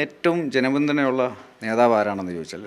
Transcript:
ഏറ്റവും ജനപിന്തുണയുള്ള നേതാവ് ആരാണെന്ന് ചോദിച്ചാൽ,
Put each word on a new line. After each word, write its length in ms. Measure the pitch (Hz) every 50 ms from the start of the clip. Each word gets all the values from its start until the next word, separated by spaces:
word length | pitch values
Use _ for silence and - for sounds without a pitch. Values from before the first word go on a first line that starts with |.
| 147
ഏറ്റവും 340 | 143 - - - 175 165 175 160 139 127
ജനപിന്തുണയുള്ള 680 | 131 127 131 135 143 147 147 147 147 139 131 131 131 123 127 110 - - - - - 113
നേതാവ് 300 | 110 113 113 120 120 117 107
ആരാണെന്ന് 340 | 104 104 101 98 95 90 90
ചോദിച്ചാൽ, 260 | 85 80 78 - 85 107